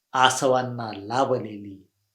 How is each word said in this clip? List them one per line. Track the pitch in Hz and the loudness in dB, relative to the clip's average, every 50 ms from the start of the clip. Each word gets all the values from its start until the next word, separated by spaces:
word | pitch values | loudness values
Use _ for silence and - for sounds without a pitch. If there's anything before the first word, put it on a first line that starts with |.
| _ _ - | _ _ 2
आसवांना | 131 127 127 127 - 147 135 127 127 127 120 120 117 117 110 107 101 | 4 4 4 4 4 2 2 2 2 0 -2 -6 -8 -8 -10 -10 -10
लावलेली | 98 104 117 131 135 120 131 117 104 107 107 104 101 101 95 95 - _ _ _ _ _ | -8 -4 0 0 2 2 0 -2 -2 -6 -10 -12 -14 -14 -16 -18 -20 _ _ _ _ _